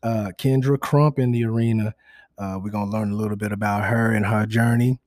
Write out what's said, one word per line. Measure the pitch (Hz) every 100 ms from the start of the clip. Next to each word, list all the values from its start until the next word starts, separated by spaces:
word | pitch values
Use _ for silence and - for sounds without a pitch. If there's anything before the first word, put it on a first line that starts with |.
uh, | 113 113 104 87
Kendra | 135 131 131 139
Crump | - 143 151 143
in | 123
the | 120 117
arena. | 113 117 110 107 - _ - _ -
Uh, | 98 95
we're | 101
gonna | 104 101
learn | 110 107
a | 104
little | 107 104
bit | 104
about | 104 104 101 101
her | 117 113
and | 110 101
her | 110 107
journey. | 113 117 117 123 127